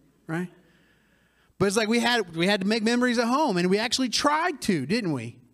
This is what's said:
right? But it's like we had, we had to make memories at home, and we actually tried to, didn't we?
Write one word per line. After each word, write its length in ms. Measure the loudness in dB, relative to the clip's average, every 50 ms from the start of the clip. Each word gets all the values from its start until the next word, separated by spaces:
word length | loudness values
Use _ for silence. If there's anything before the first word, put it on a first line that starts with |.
| _ _ _ _ _ -8
right? 220 | -6 -6 -6 -8 -10 -18 _ _ _ _ _ _ _ _ _ _ _ _ _ _ _ _ _ _ _ -2
But 100 | 0 0
it's 100 | 2 0
like 100 | 0 2
we 120 | 0 2
had, 360 | 2 2 0 0 -2 -4 -4
we 120 | -2 0 2
had 120 | 2 0
to 60 | 0 0
make 160 | 0 0 0
memories 340 | 0 2 2 2 2 2 0
at 100 | 0 0
home, 280 | 0 2 2 2 2
and 140 | 2 2 2
we 80 | 2 2
actually 320 | 0 0 -2 -2 -2 -2
tried 520 | -2 0 0 2 2 2 0 -2 -4 -4 -2
to, 220 | -2 -2 0 -2
didn't 280 | -2 -2 -2 -2 -2 -4
we? 260 | -4 -6 -10 -14 -16 -20 _